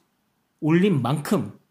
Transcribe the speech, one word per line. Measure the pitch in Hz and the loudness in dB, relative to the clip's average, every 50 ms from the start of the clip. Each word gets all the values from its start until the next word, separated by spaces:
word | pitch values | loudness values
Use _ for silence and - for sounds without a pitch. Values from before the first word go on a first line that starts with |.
| _ _ _ _ _ _ _ _ _ _ _ _ | _ _ _ _ _ _ _ _ _ _ _ _
올린 | - 151 160 175 180 214 185 139 | -2 2 2 4 4 2 2 0
만큼 | 117 120 143 160 147 - 214 165 104 104 - - _ _ | 0 -2 -4 -4 -2 -2 -2 -2 -2 -6 -12 -20 _ _